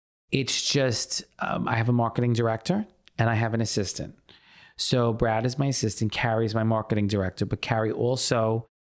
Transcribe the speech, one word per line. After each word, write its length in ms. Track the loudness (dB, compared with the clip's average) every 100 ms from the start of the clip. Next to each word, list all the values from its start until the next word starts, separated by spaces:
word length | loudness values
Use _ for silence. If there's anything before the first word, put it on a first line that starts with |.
| _ _ _
it's 360 | -2 0 -2 0
just, 540 | 2 2 0 -2 -6 -8 -8
um, 300 | -4 -2 0
I 80 | 0
have 120 | 2
a 40 |
marketing 400 | 2 2 0 0
director 520 | 2 0 0 0 -2 -4 _ -10 -2
and 140 | 0
I 40 |
have 200 | 2 0
an 60 | 0
assistant. 560 | 0 -2 -2 -6 -10 -14 -20 -20 _ -20 -18 -6
So 320 | 0 2 2
Brad 320 | 2 0 0
is 140 | 0 0
my 80 | -2
assistant, 460 | 0 -2 -2 -2
Carrie's 420 | -2 0 0 0
my 80 | 0
marketing 460 | 2 0 0 0 2
director, 360 | 0 0 -2
but 160 | -4 -4
Carrie 300 | -2 0 0
also, 760 | 0 0 0 0 2 2 0 -4 _ _